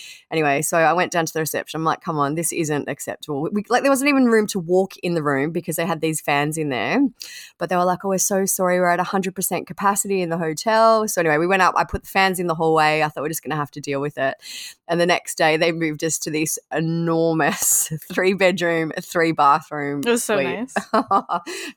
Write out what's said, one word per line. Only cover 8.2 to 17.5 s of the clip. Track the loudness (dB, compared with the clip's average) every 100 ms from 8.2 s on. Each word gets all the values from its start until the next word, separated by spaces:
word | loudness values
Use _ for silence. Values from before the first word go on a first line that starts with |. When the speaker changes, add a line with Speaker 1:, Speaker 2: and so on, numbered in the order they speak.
| 0 0 0
Speaker 1:
sorry. | 0 2 4
We're | 2
at | 2
a |
hundred | 0 0 -2
percent | -4 -4 -4 -6
capacity | -2 0 0 0 -2
in | -2
the | -2
hotel." | -4 -2 0 4 6 4 2
So | 0
anyway, | 2 2
we | 4
went | 4
up. | 4 4
I |
put | 0 -4
the | -4
fans | 2 2 2
in | -2
the |
hallway. | 0 2 4 4 2
I | 0
thought, | -2
"We're | -6
just | -6
gonna | -6 -4
have | -4
to | -8
deal | -6 -4
with | -4 -2
it." | -4 -4 -12 -16 -16 -14 -4
And | 0
the | 2
next | 0 -2 0
day, | 2 4
they | 2
moved | 0 -2 -2
us | -4 -4
to | -4
this | -4 -4 -6 -6 -4 -2 0 0
enormous | 2 2 2 0